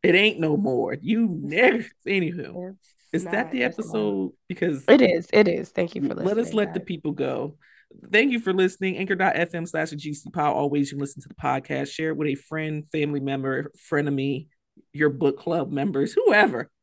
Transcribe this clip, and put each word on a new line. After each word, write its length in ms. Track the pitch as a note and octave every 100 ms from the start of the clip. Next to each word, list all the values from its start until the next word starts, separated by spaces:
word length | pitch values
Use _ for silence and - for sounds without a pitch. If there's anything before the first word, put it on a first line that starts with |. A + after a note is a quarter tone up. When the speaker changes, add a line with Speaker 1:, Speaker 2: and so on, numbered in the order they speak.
Speaker 1:
It 120 | -
ain't 260 | F3 G#3+ G3
no 160 | D#3+ D3+
more. 380 | G3 B2 -
You 340 | D3+ C#3+ G#3+ A3+ D#3+
never, 420 | C#3+ D#3+ B3+ A#3+ - _ -
anywho. 680 | G3 E3 F3 - - F#3 F#3+ - _ -
Speaker 2:
It's 0 |
Speaker 1:
Is 120 | D#3+
that 80 | F3 G3
Speaker 2:
not, 80 | B3+
Speaker 1:
the 100 | C4
Speaker 2:
it's 140 | B3 -
not. 80 |
Speaker 1:
episode? 480 | A3 - - G3 F#3 _ _
Because 340 | F3+ E3 C#3 -
Speaker 2:
It 140 | C#4
is. 260 | B3 E3+ E3+
It 160 | G#3 G3+
is. 220 | E3 -
Thank 260 | - F3
you 60 | -
for 140 | C#3+
Speaker 1:
let 240 | - F3+ G#3+
us 80 | A#3
Speaker 2:
listening, 80 |
Speaker 1:
let 180 | A3 G3+
the 60 | F3+
Speaker 2:
guys. 60 | -
Speaker 1:
people 260 | E3+ D#3
go. 460 | D3 C3+ B2 C#3 D3+ _ _ _ - -
Thank 220 | G3+ C#4
you 80 | A#3+
for 140 | A3+
listening. 420 | F#3+ F#3 F#3 F#3+ F3+
Anchor 180 | F#3+
dot 220 | F#3 F#3+ -
F 180 | E3+
M 120 | E3+ E3+
slash 240 | D#3+ D#3+
G 240 | D3 D3+
C 160 | D3 -
Pod. 240 | F3+ D3
Always 360 | - C#3+ C#3+ C#3
you 60 | C#3
can 60 |
listen 180 | C#3 -
to 80 | -
the 60 |
podcast. 560 | - C3+ C3+ C3 C#3 C#3
Share 180 | - D#3
it 60 | D3
with 120 | D3+
a 60 |
friend, 520 | C#3 - D#3 D#3 D3+ D3+
family 300 | D#3 D3 C#3+
member, 500 | C#3 C3+ C3+ C3 C#3+ - -
frenemy, 540 | D3+ D3 C#3 C3+ C3+ - _ _ _ _
your 160 | C#3+ D3+
book 280 | C#3 C#3+ C#3
club 320 | - F3 C#3
members, 440 | C#3+ C#3+ C#3 C#3
whoever. 560 | - A#4 D4+ F4+ A#2+ C#3 _